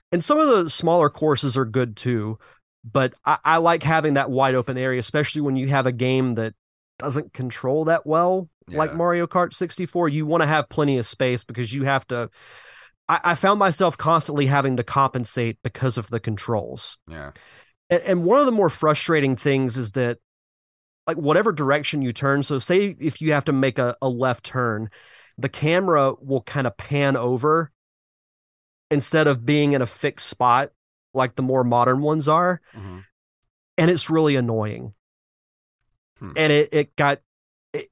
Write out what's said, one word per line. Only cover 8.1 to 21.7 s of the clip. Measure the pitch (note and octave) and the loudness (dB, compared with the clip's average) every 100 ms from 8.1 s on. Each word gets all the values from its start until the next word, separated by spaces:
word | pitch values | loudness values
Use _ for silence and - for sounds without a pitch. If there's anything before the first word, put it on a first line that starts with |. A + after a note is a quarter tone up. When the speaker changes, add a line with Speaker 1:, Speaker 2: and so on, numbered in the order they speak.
| D#3 F3+ F#3 F3 _ - | 2 2 0 -4 _ -8
Speaker 1:
like | D3+ D#3 | -4 -2
Speaker 2:
Yeah. | D#3+ | 0
Speaker 1:
Mario | F3 F3 E3+ | 0 0 0
Kart | F3+ F3 | 0 -2
sixty-four. | - F3+ - F3 F3+ E3 | -4 -8 -6 -6 0 0
You | D3 D3+ | 0 0
wanna | E3+ D3+ | 0 2
have | D#3 - | 0 0
plenty | - D3 C3 | -2 0 0
of | A2+ | -2
space | - C3 B2 | -2 -2 -2
because | - A#2+ A#2 | -6 -8 -8
you | C3+ | -4
have | C#3 C3+ - | -2 -2 -2
to, | A#2+ A2+ _ - - - - - _ - | -6 -8 _ -20 -20 -20 -20 -20 _ -4
I, | E3 | -2
I | E3+ E3+ | 0 0
found | F#3+ G#3 | 2 4
myself | G3 - F3+ - | 2 2 0 0
constantly | D#3+ E3 - D3 C3+ | 0 0 0 0 2
having | C#3+ C3+ B2 | 2 0 -2
to | |
compensate | A#2 C#3 C3+ B2+ A#2 - A#2 G#2+ | -2 0 0 -2 -6 -4 -4 -6
because | A#2+ - C3 B2 | -10 -4 -2 -2
of | G#2 | -6
the | A#2 | -6
controls. | - G2+ - A2 A#1 - - - - | -6 -6 -4 -4 -4 -10 -10 -12 -16
Speaker 2:
Yeah. | D#2+ C#2+ - - - _ _ - | -16 -16 -18 -20 -20 _ _ -2
Speaker 1:
And, | F3 | -2
and | F3+ F3+ | 2 0
one | E3+ B3+ | 4 4
of | C#4 | 4
the | |
more | A3+ F3 | 4 2
frustrating | - D#3 D3 - D#3 C#3 B2+ | 2 0 2 2 2 2 0
things | D3 C3+ C3 A#2+ | 0 0 0 -4
is | A2 | -6
that, | C3 A#2+ A#2+ _ _ _ _ _ _ _ _ - | -4 -4 -4 _ _ _ _ _ _ _ _ -6
like, | E3 | -4
whatever | D3 D#3+ G#3+ | 2 2 2
direction | D3+ C3+ | 0 0